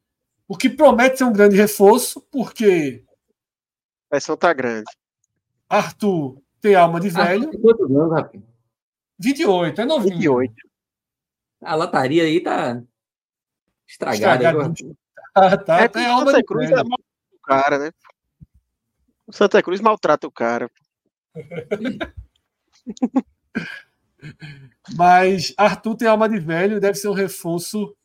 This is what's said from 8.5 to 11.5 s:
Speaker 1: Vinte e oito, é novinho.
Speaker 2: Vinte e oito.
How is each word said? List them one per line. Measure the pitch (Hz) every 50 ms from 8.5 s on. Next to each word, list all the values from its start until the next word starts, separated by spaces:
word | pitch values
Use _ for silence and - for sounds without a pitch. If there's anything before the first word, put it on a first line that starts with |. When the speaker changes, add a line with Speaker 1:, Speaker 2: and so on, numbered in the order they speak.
| _ _ _ _ _ _ _ _ _ _ _ _ _ -
Speaker 1:
Vinte | 175 247 277 277
e | 330
oito, | 226 185 180 170 160 - 202
é | 233
novinho. | 277 320 285 196 196 180
Speaker 2:
Vinte | 170 -
e | 147
oito. | 131 123 131 127 - _ - _ _ _ _ _ _ _ _ _ _ _ _ _ _ _ _ _